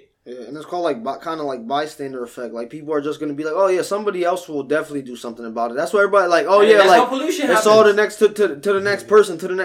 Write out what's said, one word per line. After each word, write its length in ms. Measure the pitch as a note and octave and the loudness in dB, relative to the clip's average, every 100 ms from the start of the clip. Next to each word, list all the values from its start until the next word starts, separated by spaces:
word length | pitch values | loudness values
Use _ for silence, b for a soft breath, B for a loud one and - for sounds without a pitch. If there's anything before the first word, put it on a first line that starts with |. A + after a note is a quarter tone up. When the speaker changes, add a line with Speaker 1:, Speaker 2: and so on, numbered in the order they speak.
| _ _ - | _ _ -20
Speaker 1:
Yeah, 160 | B2 A2+ | -18 -16
and 100 | D3+ | -16
it's 80 | D3+ | -10
called, 180 | F3 | -6
like, 180 | E3+ B2+ | -4 -4
bi-, 140 | B2 C3+ | -8 -8
kinda 200 | E3+ D#3+ | -10 -8
like 220 | C#3+ B2+ A2+ | -6 -8 -6
bystander 580 | C#3+ D3+ - C#3 C3 | -6 -6 -10 -12 -10
effect. 300 | A#2+ - A#2+ | -12 -12 -12
Like, 160 | A#2 A#2+ | -10 -12
people 240 | D#3 D3 | -14 -6
are 80 | D3+ | -4
just 180 | D3 C#3+ | -4 -8
gonna 140 | D3+ | -8
be 100 | C#3+ D#3 | -8 -6
like, 80 | D#3+ | 0
"Oh 120 | F#3+ | 0
yeah, 140 | F#3 | 0
somebody 420 | D3+ G3+ G#3 F3+ F3 | -2 -4 -4 -2 -2
else 220 | F3+ E3+ | -4 -6
will 140 | D3 | -10
definitely 380 | B2 D3+ D3 D3 | -4 -4 -4 -10
do 120 | B2 A#2+ | -12 -14
something 300 | A#2+ A2+ A#2 | -14 -12 -12
about 260 | A2+ A#2 | -6 -6
it." 40 | A#2+ | -4
That's 180 | E3+ | -2
why 80 | G#3 | 0
everybody, 260 | G3+ G3 F3+ | 2 2 2
like, 180 | E3 D3+ | 2 4
"Oh 120 | G3+ | 4
Speaker 2:
And 100 | G#3 | 6
Speaker 1:
yeah, 80 | G#3 | 6
Speaker 2:
that's 120 | F#3+ | 8
Speaker 1:
like, 100 | F#3 | 6
Speaker 2:
how 60 | B3+ | 4
pollution 440 | C4+ D#4 D4+ C4 | -2 -4 -2 0
Speaker 1:
it's 160 | A3 G#3+ | 2 6
all 180 | G#3+ | 6
the 100 | G#3+ | 6
Speaker 2:
happens. 40 | G3+ | 4
Speaker 1:
next 180 | G#3 - | 0 2
to, 120 | G#3 | 0
to, 300 | G#3 G3+ C#3+ | 2 -2 -2
to 140 | G3 | -2
the 80 | G3 | -2
next 220 | G3+ G3 | -2 -4
Speaker 2:
Mm-hmm. 60 | - | 4
Speaker 1:
person, 280 | G#3 F#3+ E3 | 4 4 -2
to 80 | F#3 | -6
the 80 | |
ne-," 80 | F#3 | -4